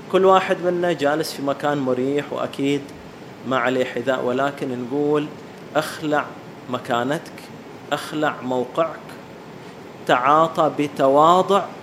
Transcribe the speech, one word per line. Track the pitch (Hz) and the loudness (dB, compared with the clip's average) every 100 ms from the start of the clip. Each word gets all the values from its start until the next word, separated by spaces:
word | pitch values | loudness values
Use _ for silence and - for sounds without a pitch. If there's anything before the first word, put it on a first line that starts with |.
| - | -2
كل | 185 190 | 4 6
واحد | 190 190 180 | 6 4 -2
منا | 175 175 175 | 0 0 0
جالس | 151 139 156 156 | 0 0 0 -2
في | - | -4
مكان | 139 139 147 147 | -4 -2 0 0
مريح | 131 123 131 143 143 | 0 0 0 -2 -2
وأكيد | 127 123 - 139 143 139 - - - - - 120 | -4 -6 -2 0 0 -4 -16 -18 -18 -18 -12 -4
ما | 131 | 0
عليه | 120 127 123 | 2 0 0
حذاء، | - 120 131 127 | -2 -2 0 0
ولكن | 127 139 - 139 123 | 0 -2 -2 -6 -6
نقول: | 120 143 147 147 151 - - - - 147 | -4 -2 2 0 -2 -8 -18 -18 -6 -4
"أخلع | 156 - 156 147 127 - - - - | -4 -4 -2 -2 -2 -8 -18 -16 -8
مكانتك، | 123 127 120 123 160 - - - - - - - | -8 -2 -2 0 -4 -6 -16 -18 -18 -18 -16 -6
أخلع | 143 - 156 151 117 | -6 -4 -2 -2 -2
موقعك". | 123 127 120 - 160 151 - - - - - - - - - - - | -2 -2 -2 -2 -2 -4 -16 -18 -18 -18 -18 -18 -18 -18 -18 -6 2
تعاطى | 131 127 156 165 175 156 139 | 4 6 6 6 4 2 2
بتواضع | 147 - 135 139 156 180 185 196 - - | -2 2 6 8 8 6 6 2 0 -10